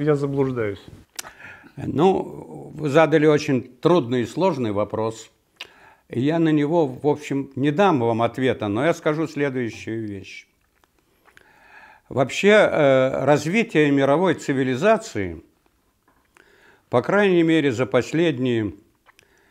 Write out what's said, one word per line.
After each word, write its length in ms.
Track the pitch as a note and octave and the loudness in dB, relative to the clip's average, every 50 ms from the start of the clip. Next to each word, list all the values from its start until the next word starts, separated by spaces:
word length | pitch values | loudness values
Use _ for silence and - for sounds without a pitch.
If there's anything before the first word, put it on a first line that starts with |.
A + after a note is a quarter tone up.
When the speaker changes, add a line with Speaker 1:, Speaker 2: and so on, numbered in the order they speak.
Speaker 1:
я 140 | D3 D3+ D3+ | 0 0 0
заблуждаюсь? 680 | C#3 C#3+ C#3 C#3 C#3 C#3 C3 B2+ A#2+ A2 G#2 G2 - - - - - - _ _ - - - - - - - - - - - _ | 0 0 -2 -2 -2 -2 -2 -2 -4 -4 -6 -6 -8 -14 -20 -20 -20 -20 _ _ -18 -16 -16 -20 -20 -20 -20 -20 -20 -20 -20 _
Speaker 2:
Ну, 960 | C#3+ C#3+ - - C3 E3 F#3+ F#3+ - - - - C#3+ D3 C#3+ D#3 D3 C#3 D3 - | -10 -8 -6 -2 2 2 2 2 2 -2 -6 -10 -14 -16 -16 -18 -18 -18 -18 -14
вы 140 | D3 D3+ D3 | -8 -6 0
задали 380 | C3 D#3+ D#3+ D3+ D3 D#3 D3 | 2 4 4 4 4 4 4
очень 360 | D#3 D3+ D3 D3+ - C3+ B2 - - - _ | 4 4 2 2 0 -2 -2 -2 -6 -14 _
трудный 420 | - D#3 F3 F3 B2 A#2 B2+ B2+ A#2 | 0 2 2 2 2 0 -2 -2 -2
и 40 | |
сложный 460 | - - D3+ F3 F#3+ D#3+ C3 B2 G#2+ G2+ | -4 -4 -2 -2 -2 -2 -2 -4 -4 -2
вопрос. 580 | G2+ G#2 G#2 - G#2 A2 A2+ A2 - - - _ _ _ _ _ _ - - _ _ - - _ _ _ _ | -2 -4 -4 -4 -4 -4 -6 -6 -8 -16 -20 _ _ _ _ _ _ -20 -20 _ _ -20 -20 _ _ _ _
Я 300 | - A#2+ B2+ C#3+ D#3+ E3+ | -6 -2 -2 0 0 2
на 120 | E3 D#3+ | 2 2
него, 360 | D#3 D3+ C#3+ C#3+ E3 F3 D#3 | 2 2 0 2 2 0 0
в 200 | C3 B2 - - | 0 -2 -4 -2
общем, 440 | D3 D3 D3 - - C#3 C#3 C3+ - - | -2 -2 -2 -4 -6 -4 -4 -6 -6 -6
не 140 | B2 C3+ D3+ | -2 -2 0
дам 300 | D3 D#3 G3+ F#3+ E3+ B2+ | 2 2 2 2 2 2
вам 220 | A#2 A#2 A#2 A2 A#2 | 2 0 0 0 0
ответа, 460 | A#2 A#2 C3+ C3 B2+ A2 - G#2+ G#2 | -2 -2 0 0 0 0 0 -4 -4
но 160 | G2+ A2 C#3 | -2 0 0
я 100 | E3 E3 | 0 -2
скажу 320 | - - D#3+ D3+ D#3+ D#3+ | 0 -2 -2 -2 -2 -4
следующую 800 | C3+ - C#3 C#3+ C#3+ B2+ C3 B2 A2 - - - A2 A2 A2 A2 | -6 -4 -4 -4 -4 -2 -4 -6 -6 -8 -10 -10 -8 -8 -8 -8
вещь. 400 | G#2 G2+ G2 F#2 - - - - _ _ _ _ _ _ _ _ _ _ _ _ _ _ _ _ _ _ - _ _ _ _ _ _ - - - - - _ _ _ | -8 -10 -12 -14 -16 -18 -20 -20 _ _ _ _ _ _ _ _ _ _ _ _ _ _ _ _ _ _ -20 _ _ _ _ _ _ -20 -20 -20 -20 -20 _ _ _
Вообще, 400 | - C#3 C3+ B2 - - - G3+ | -4 -4 -2 -2 -4 0 2 4
э, 760 | G#3+ G#3+ F3+ - - - D3 C#3 C3+ C3 C3 C3+ C#3 C#3+ C#3 | 6 6 4 4 2 2 4 4 4 4 4 2 0 0 2
развитие 640 | C3 D3+ C#3 - D#3+ F3+ A#3 A3 - - D#3+ D3+ D3 | 2 2 2 2 0 0 0 -2 0 2 2 2 4
мировой 440 | C#3 C#3 C#3 C#3 C#3 D#3+ F#3+ F#3 D3 | 4 2 2 2 2 2 2 0 0
цивилизации, 1080 | - - - C#3+ C3 C3+ B2+ B2+ A#2+ E3+ G#3+ A3+ G#3 A3 - - G#2+ G2 F2+ E2 D#2+ - _ _ _ _ _ _ _ _ _ _ _ _ _ _ _ _ _ _ _ _ _ _ _ _ _ _ _ _ _ | -2 -2 -4 -2 -2 0 -2 -2 0 2 2 2 2 0 -6 -6 -6 -6 -6 -8 -12 -16 _ _ _ _ _ _ _ _ _ _ _ _ _ _ _ _ _ _ _ _ _ _ _ _ _ _ _ _ _
по 120 | - B2 A#2+ | -2 -2 0
крайней 400 | - F3 G3+ G#3 G3 F3+ E3+ E3 | 2 2 2 4 4 4 4 4
мере, 280 | D#3+ D#3+ D#3+ C#3+ C#3+ A#2 | 4 2 2 2 0 0
за 140 | A2+ C3 | -2 -2
последние 880 | B2 - B2+ A#2 - - D#3 F3 E3 C#3+ B2 B2+ B2+ A#2+ A2+ G#2+ G2 - - _ _ _ _ _ _ _ _ _ _ _ _ _ _ | 0 0 0 0 0 -2 0 0 0 0 0 -2 -2 0 0 -2 -4 -6 -10 _ _ _ _ _ _ _ _ _ _ _ _ _ _